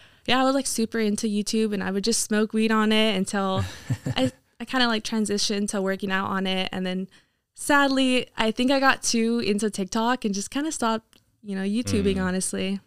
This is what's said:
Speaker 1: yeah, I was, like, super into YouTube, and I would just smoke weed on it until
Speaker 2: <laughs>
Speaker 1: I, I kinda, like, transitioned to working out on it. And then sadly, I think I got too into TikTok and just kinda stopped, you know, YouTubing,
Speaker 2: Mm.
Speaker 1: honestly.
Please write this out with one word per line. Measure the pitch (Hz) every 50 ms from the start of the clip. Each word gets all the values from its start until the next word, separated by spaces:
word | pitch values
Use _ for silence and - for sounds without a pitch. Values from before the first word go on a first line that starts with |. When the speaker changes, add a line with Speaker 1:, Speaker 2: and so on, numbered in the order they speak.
| - - _ _ _
Speaker 1:
yeah, | - 240 262
I | 262
was, | 262 269
like, | 277 254
super | - - 233 226 220 - 226
into | 220 208 208 - 226
YouTube, | 220 202 208 208 - - 220 220 214 208
and | 190 190
I | 190
would | 190 202 196
just | 233 220 -
smoke | - - 214 208 220 214 -
weed | 220 220 220
on | 220 214 214 214
it | 220 220 220 220 196
until | 190 196 - - 202 196 190 190 190 190 - - - - -
Speaker 2:
<laughs> | 127 - - 135 -
Speaker 1:
I, | 247 262 254 - _ _ _ _ -
I | 240
kinda, | - 262 254 240
like, | 233 220 214 -
transitioned | - 226 220 214 202 208 202 - - 202 202 208 202
to | - 202
working | 190 190 190 190 202 190
out | 190 190 196 -
on | 190 190 190
it. | 185 190 185 185 -
And | - 190 185
then | 185 185 185 190 - - - _ _ _ _ _ _ _
sadly, | - - - 294 285 285 269 269 262 269 254 254 247 - - _
I | - 226 220
think | 214 - 247 262
I | 277 269
got | 269 269 - - -
too | - - 226 226 226 233 233
into | - - 208 202 226 208
TikTok | - - 190 190 - 226 226 240 254 254 -
and | 208 190
just | 202 - -
kinda | - 277 302 320
stopped, | - - 247 226 226 220 - _ _ _ _ _ _ _
you | - 202 190
know, | 190 190
YouTubing, | 202 208 240 254 - - 202 190 196 190
Speaker 2:
Mm. | 190 185
Speaker 1:
honestly. | 185 185 190 185 - 196 196 190 190 196 196 -